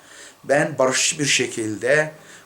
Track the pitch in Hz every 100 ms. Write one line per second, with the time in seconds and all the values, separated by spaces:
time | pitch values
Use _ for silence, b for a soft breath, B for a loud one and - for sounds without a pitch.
0 | B B B B - 143 165 135 131 127
1 | - 151 139 - 117 117 110 101 117 151
2 | 151 B B B